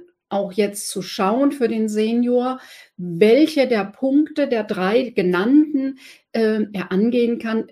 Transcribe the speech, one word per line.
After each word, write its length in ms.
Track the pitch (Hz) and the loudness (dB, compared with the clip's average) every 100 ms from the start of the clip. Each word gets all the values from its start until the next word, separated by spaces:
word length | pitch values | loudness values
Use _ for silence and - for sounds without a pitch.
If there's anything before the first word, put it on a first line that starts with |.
| - _ - | -8 _ -8
auch 240 | 202 185 | -6 -4
jetzt 360 | 185 202 208 - | -2 -2 -4 -10
zu 120 | 196 | -10
schauen 500 | - - 196 240 285 | -8 -4 0 2 0
für 160 | 285 226 | 0 -2
den 220 | 220 220 | -2 -2
Senior, 680 | 208 220 233 240 247 247 254 - - - - | -2 0 0 0 0 -2 -6 -12 -20 -20 -12
welche 720 | 175 170 214 254 311 285 240 | -6 2 4 4 4 2 0
der 180 | 220 196 | 0 -4
Punkte 600 | - 269 285 302 302 269 | -4 0 2 0 -2 -2
der 160 | 233 | -2
drei 460 | 214 190 185 240 240 | -4 -4 0 0 0
genannten, 920 | - 180 180 220 294 311 269 269 262 - - _ | -2 0 2 4 4 6 2 0 -8 -18 -20 _
ähm, 360 | 226 220 220 208 | -2 0 0 -2
er 180 | 196 185 | -6 -2
angehen 460 | 190 233 240 233 240 | 0 2 2 0 -2
kann, 280 | 226 220 - | -4 -4 -4